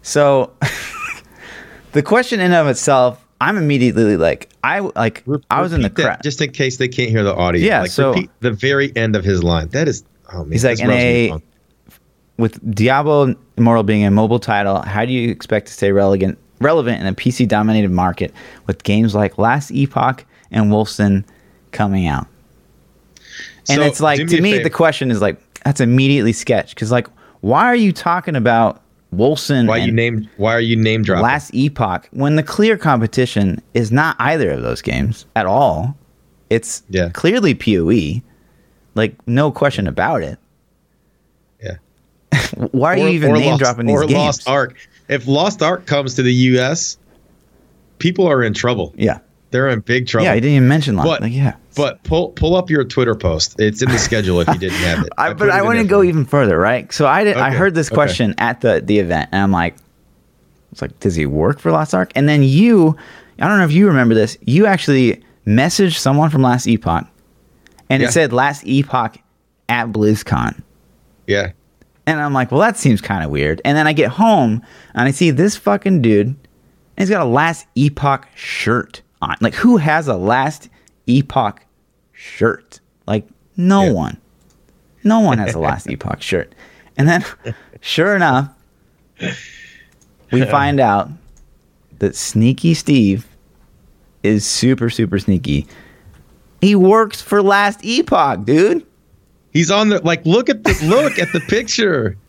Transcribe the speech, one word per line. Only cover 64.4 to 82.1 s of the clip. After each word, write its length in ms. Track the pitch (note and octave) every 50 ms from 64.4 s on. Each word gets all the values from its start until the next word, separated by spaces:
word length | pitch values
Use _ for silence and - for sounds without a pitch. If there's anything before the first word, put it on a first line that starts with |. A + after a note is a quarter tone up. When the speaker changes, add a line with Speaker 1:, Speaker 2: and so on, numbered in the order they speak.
| -
Speaker 1:
you 220 | - B2 E3 G#3
actually 560 | G#3+ G3 F3 - - C#3+ C3+ B2+ A#2 - - _ _ _ _ _
messaged 480 | G#2 G#2 A#2 C3+ E3+ E3+ - G3 F3+ D#3
someone 320 | - - C#3 C3+ C#3+ D3+ D#3+
from 140 | D3 C#3+ C3
Last 240 | B2+ B2 B2+ B2+
Epoch, 400 | - A#2 G#2 - - E2+ - - - _ _ _ _ _ _ _ _ _ _ _ - _ _ _ _
and 140 | C3 C3+ C3+
Speaker 2:
Yeah. 60 | B2
Speaker 1:
it 40 | B2
said 200 | E3+ D#3+ C#3 A#2
Last 340 | A#2+ C3 C#3+ C#3+ C#3 -
Epoch 500 | - C3 C#3 C#3 - - B2+ A#2 A2 - - _ _ _ _ _ _ _ _ _ _
at 180 | A#2+ A#2+ A#2 A#2 G#2
BlizzCon. 680 | A2 G#2+ G#2+ G#2+ G#2 - - - B1 A#1+ - - - - _ _ _ _ _ _ _ _ _ _ _ _ -
Speaker 2:
Yeah. 240 | G2+ G2+ G2 F#2 - _ _ _ _ _ _ _ _ _ _
Speaker 1:
And 160 | - D#3+ D#3
I'm 140 | D3 D3 C#3+
like, 160 | C3 B2+ -
"Well, 100 | - C#3
that 160 | F#3+ A#3 A3
seems 240 | - - C#3+ A#2 G2
kinda 280 | - - G2 F#2+ E2 D2+
weird." 340 | C#2+ C#2+ C#2+ D2+ D#2+ - -
And 140 | C3 C#3+ D3+
then 80 | D#3
I 60 | D3+ D#3
get 180 | D3 - -
home, 500 | C3 - G#3 A3+ A3 F#3 C3+ A#2 G#2+ A2+ - - - - - - -
and 140 | - A#2+ C3+
I 40 | C#3
see 180 | - F#3 E3
this 260 | C#3+ B2 E3+ G#3 G#3
fucking 460 | - - G3+ G3+ G3+ - G3 F#3+ F3 B2+
dude, 240 | A2+ G#2+ G2+ -
and 100 | B2 C3+ - _ _ _ _ _ _ _ _ _ _ _ -
he's 100 | G3 F#3
got 120 | G#3+ G3 D#3+
a 60 | B2+
Last 360 | A#2 C#3 D3+ E3 E3 - - _ _
Epoch 500 | - C#3 D3 C#3+ - C#3+ C#3+ C#3 C3 - _ _
shirt 680 | - - - - - - - A2+ B2 - - - - - _ _ _ -
on. 120 | - - -
Like, 140 | - A2+ -
who 240 | - - A#3+ B3 A3
has 300 | D3 D#3+ D3+ D#3+ E3 C#3+
a 60 | A#2
Last 540 | F#2 F2+ G2+ A#2 B2+ C3+ D3 D#3+ - - - _ _ _ _ _ _ _
Epoch 560 | - A#2+ C3+ C#3+ C#3 - C3+ A#2+ G#2 G2+ - _ _ _ _ _ _ _ _ _ _